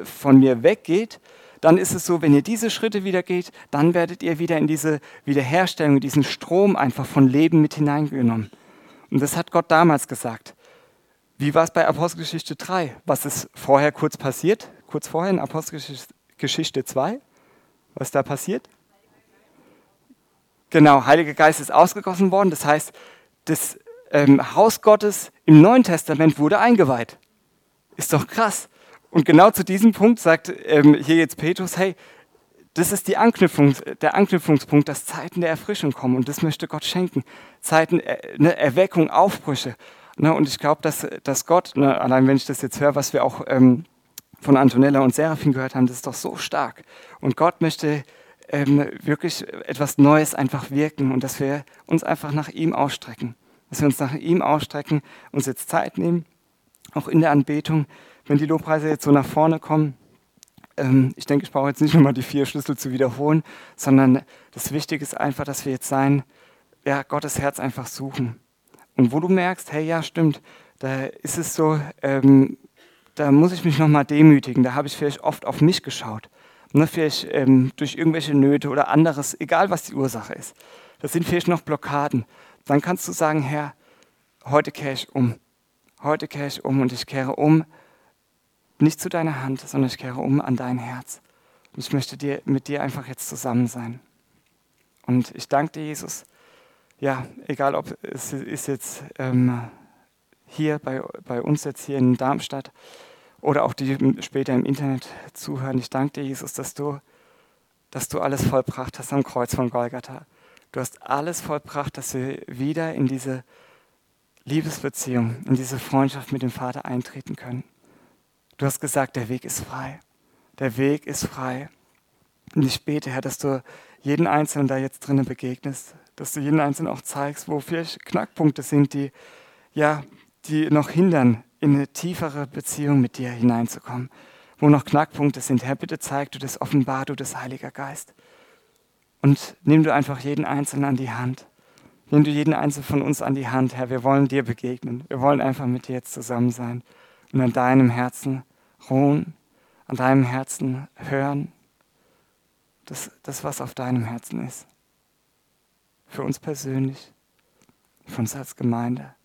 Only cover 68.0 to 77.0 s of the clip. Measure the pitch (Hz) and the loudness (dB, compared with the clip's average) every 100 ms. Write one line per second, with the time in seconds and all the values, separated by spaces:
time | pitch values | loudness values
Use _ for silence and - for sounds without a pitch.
68 | 135 135 120 113 _ _ _ _ _ - | -10 -6 -6 -8 _ _ _ _ _ 2
69 | 120 143 175 185 180 185 - 151 156 165 | 2 2 0 0 0 -4 -8 -6 -4 -4
70 | 156 160 160 143 _ - _ _ 131 135 | -4 0 0 0 _ -20 _ _ -6 -6
71 | 135 - 143 - 151 - 156 156 147 - | -8 -10 -10 -6 -6 0 2 2 -4 -6
72 | 139 139 135 135 135 - _ _ _ _ | -2 4 8 8 6 -2 _ _ _ _
73 | _ - 147 143 175 180 170 143 156 151 | _ -4 4 6 4 2 0 2 4 4
74 | 139 147 156 143 - 127 127 131 143 - | 2 8 8 8 4 0 0 0 -6 -4
75 | 147 139 - - - - 151 185 - - | -6 -4 -6 -6 -6 2 4 2 -4 -10
76 | 113 107 - _ _ _ _ 143 151 170 | -10 -12 -14 _ _ _ _ 0 0 0